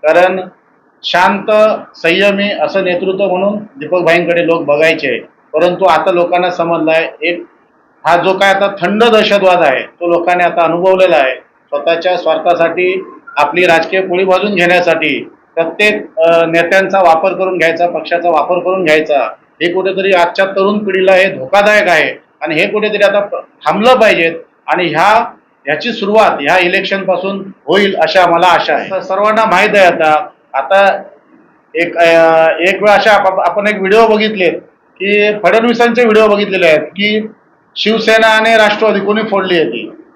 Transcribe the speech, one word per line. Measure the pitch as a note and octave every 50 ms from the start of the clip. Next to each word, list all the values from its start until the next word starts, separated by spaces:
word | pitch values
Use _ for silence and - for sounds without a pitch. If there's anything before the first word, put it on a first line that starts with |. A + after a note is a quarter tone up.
| -
कारण | D3+ D#3+ E3+ F3+ F#3 F#3+ F#3+ F#3 - _ _ _ _ _ _ _ _ _ _
शांत, | - - - F3 F#3 G3 G#3 G3 - A3 G#3+ G#3+ G#3+ G#3+ G3+ - - - _
संयमी | - - E3 F3 F#3+ G3 G3+ G3 G3 G3+ G#3
असं | G3 - D#3 - - G3 F#3+
नेतृत्व | F3+ F3+ F3 G3 F#3+ F#3+ F#3+ G3+ G3
म्हणून | - F3+ G3 G3+ G#3+
दीपक | G#3+ - - _ - D3+ D3+ F3+ F3+
भाईंकडे | E3+ D#3+ E3+ F3 E3+ D#3+ E3+ E3+ E3
लोक | D#3+ E3 E3+ D#3+
बघायचे, | D3 D3 D3 D#3+ D#3+ D#3 D#3 - - A#2 A2+ - - _ _ _ _
परंतु | - D#3 E3+ F3+ F3 - F#3+
आता | F3+ D#3+ D#3 F#3 F#3+
लोकांना | F3+ F3 F3 F3 F3+ F3 F3+ F3+
समजलाय | F3 - E3+ E3+ E3+ E3 D#3 D#3 D#3+ E3 D#3+ C3 - -
एक | D3+ E3+ F3 E3+ F3 - _ _ _ _ _ _ _ _ _ _ _
हा | D3+ E3+
जो | F3 E3+ F#3+ F#3 F#3+
काय | G3 G3 F#3+
आता | G3 G3+ G3 G3 -
थंड | F3 F3+ G3+ G#3+ A#3
दहशतवाद | A#3 A3 G#3+ G#3+ G#3+ G3+ G3+ F#3+ F#3 F3+ F3
आहे | E3 C#3+ C3 A#2+
तो | A2 - _ _ F3
लोकांनी | F3 E3+ E3+ E3+ F3+ F3 F3+ F3+
आता | E3+ D#3 F3+ E3+
अनुभवलेला | D#3+ E3 F3 F3+ F#3 F#3+ F#3 F#3+ F3+ E3+
आहे. | D3+ C3+ C3 B2+
स्वतःच्या | B2+ - _ _ _ _ _ - D3 - E3+ E3+ E3 E3+ F#3 F3+
स्वार्थासाठी, | F3 E3 D#3 D#3 D#3 - F3+ F3 E3 E3+ E3 - D#3+ F3+ F3+ F#3+ F#3+ - - - - _ - -
आपली | D3 D3 - - F3 F3+
राजकीय | E3+ E3 D#3+ D#3+ - F#3 F#3+
पोळी | F#3+ E3 F3 F3+ F#3+
भाजून | F#3+ F#3 F#3+ G3+ G3+ G3+
घेण्यासाठी | F3 F3 F3 F3+ F3+ F3 E3+ D#3+ D3+ D#3+ D3+ C#3 A#2 - - - _ _ _ _
प्रत्येक, | D#3+ E3+ E3 - - G#3 G#3+ G#3 - - - _ -
अ, | D#3+ E3 E3+ E3+ E3+
नेत्यांचा | E3 E3 E3+ - - G3+ F#3+ G3 F#3 G3 G3
वापर | F#3 E3+ D#3+ D#3+ E3 F#3+
करून | F3+ F3+ F#3+ F#3 F#3 F3
घ्यायचा, | D#3+ E3 E3 - F3
पक्षाचा | F3 E3+ D#3 D#3 - F3 E3+ E3+ F3
वापर | E3+ D3+ C#3+ D3 F3+ F3
करून | F3 F3+ F#3 F#3+ F3+
घ्यायचा, | D3+ D3+ D#3 D3+ D3 D3 C#3 A#2+ G#2+ - _ _ _ _ _
हे | D#3 F3
कुठेतरी | E3+ F#3 F3+ G3 F#3 F3+ F#3+ G3
आजच्या | F#3+ F3 E3+ F3 - - G3
तरुण | F#3+ F#3+ G3 G3 G3+ G#3+ G#3
पिढीला | - G3 F#3 F#3+ F#3+ G3
हे | F#3+ F#3 F#3+ F#3+
धोकादायक | F#3 - - - - G3+ G3+ G#3+ G#3 G#3 G3 F3+
आहे | E3+ D#3 C#3+ C3 B2 - _ _ _ _
आणि | D3 D#3 D#3
हे | D#3 F#3 G3+
कुठेतरी | - G#3 G3+ G#3 F#3+ G3+
आता | G3+ F#3+ G3 G3+
प-, | G3+ - -
थांबलं | - - _ _ _ - D3+ F3 G3 G#3+ B3 B3+
पाहिजेत. | G3+ A3 G#3 F3+ F3 E3+ E3 E3 - - _ _ _ _
आणि | - D3+ F3 F3+
ह्या, | D#3+ D3 D#3 F3 G3+ G#3+ A#3 A#3+ A#3 - _ _ _ _ _ _
ह्याची | C3+ D3+ - - A#3+
सुरुवात | A#3 - G#3 G3 G#3 A3 G#3 F3+ - C#3
ह्या | C#3+ C#3+ F3 F#3
इलेक्शन | F3 F3 F3+ G3 - - G3 F#3+
पासून | F#3 F#3+ F#3 F3 F#3 G3 G3+ G3 - - - _ _
होईल | C3+ E3+ G3+ G#3 G3 F#3+
अशी | - D#3+ - - F#3+
आम्हाला | F3+ E3+ E3+ E3+ F3+
आशा | F3+ E3+ D#3+ D#3+ - -
आहे. | A#3 G#3 G3
स-, | F#3+ F#3 F3 -
सर्वांना | F#3+ F#3+ G#3 G#3+ G#3+ G#3+ A3
माहीत | - F3 F#3 G3+ G#3+ G3+
आहे | G3+ F#3+
आता, | F3 E3+ E3+ D#3+ D#3 D3+ D3+ - - _ _ _ _ -
आता | C3+ C3 - F#3+ G3 G3 G3 - - - - - _ _ _ _ _ _ _ _ _ _ _ _
एक, | D#3 E3+ E3+ E3
अ, | E3 E3+ E3+ E3 E3 E3 E3 E3 D#3+ D#3+ D#3+ D#3+ -
एक | E3 F#3 G3 -
वेळ | G3 G#3
अशा | G3+ G3 G3+ A3+
आप-, | G#3 F#3+ - F#3+ F#3+ F#3 F3
आपण | F3 - G#3 G3+
एक | G#3 G#3 F#3+
व्हिडिओ | F#3 F#3 G3+ A3+ A#3
बघितले | G#3+ G#3+ G#3 G#3+ G#3+ G#3+ F#3+ F3+ E3 D#3+ F3 - - _ _ _ _ _ _
की | F#3+ G3 G#3 G#3 G#3 G#3 G#3 -
फडणवीसांचे | - F3 F#3+ A3+ A3+ A#3+ A#3 A#3 A#3+ A#3+ A3+ A#3
व्हिडिओ | B3 A3+ G#3+ G#3+ A3 G#3+
बघितलेले | G#3 G3+ G3+ - F#3 F#3 F3
आहेत | E3 D#3 D3
की | D3+ - - F3+ G3+ G#3 G#3+ G#3+ G#3+ G#3+ - _ _ _ _ _ _ _ _
शिवसेना | - - G#3 A3 A3 - A3 A3 A3 A3
आणि | A3 A3 G#3+ A3 A3+ A3+
राष्ट्रवादी | A3 G#3+ G#3 G#3 G#3 A3 G#3+ G3 G3
कोणी | G3 G3 G#3 A3
फोडली | G#3+ - G3 G3 F#3 F#3 F3+
आहे | E3+ D3+ A#2+
ती. | A2+ A2+ G#2 - - - - _ _